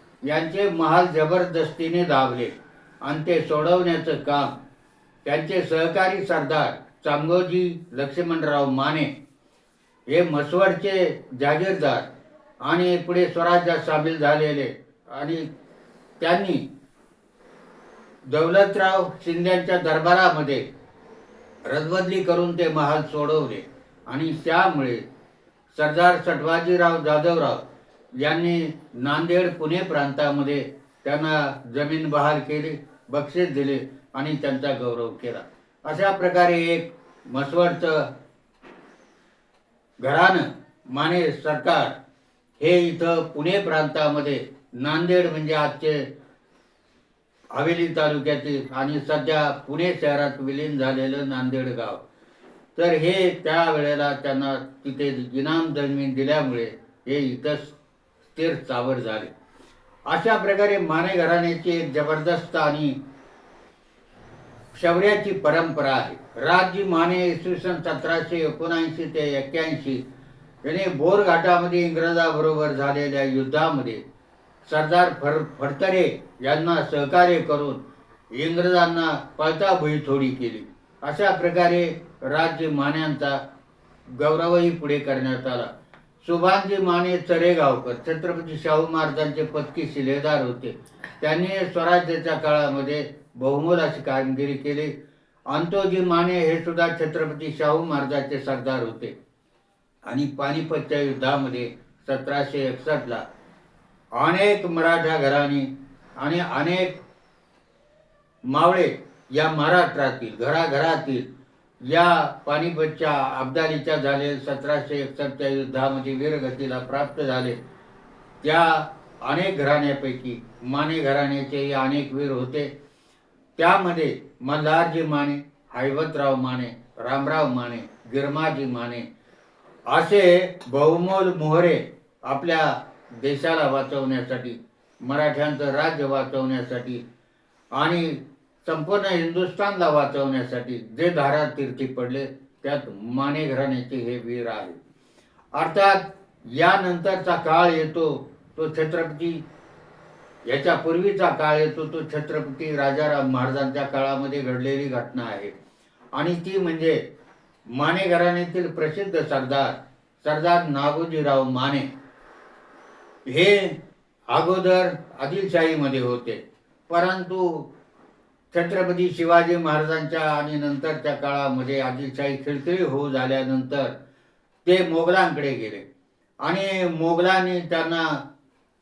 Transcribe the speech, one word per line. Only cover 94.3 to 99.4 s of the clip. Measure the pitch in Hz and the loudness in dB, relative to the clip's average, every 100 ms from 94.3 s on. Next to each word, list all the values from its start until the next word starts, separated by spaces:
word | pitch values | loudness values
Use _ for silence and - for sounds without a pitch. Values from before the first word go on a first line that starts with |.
| 131 143 135 | -2 -4 -4
केली. | 147 143 147 - - _ _ _ 127 | -4 -4 -6 -8 -16 _ _ _ -4
अंतोजी | 151 170 196 190 185 | -2 0 0 0 2
माने | 180 170 180 180 | 2 2 2 2
हे | 160 165 | 2 0
सुद्धा | 170 165 165 165 | -2 0 0 0
छत्रपती | 151 156 151 143 156 - | -4 -2 -4 -4 -10 -2
शाहू | 151 160 | 2 2
महाराजांचे | 165 143 135 143 127 139 | 0 -2 -2 -4 -4 -6
सरदार | 143 127 131 127 | -4 -4 -4 -4
होते | 113 110 110 - - _ | -4 -8 -12 -14 -20 _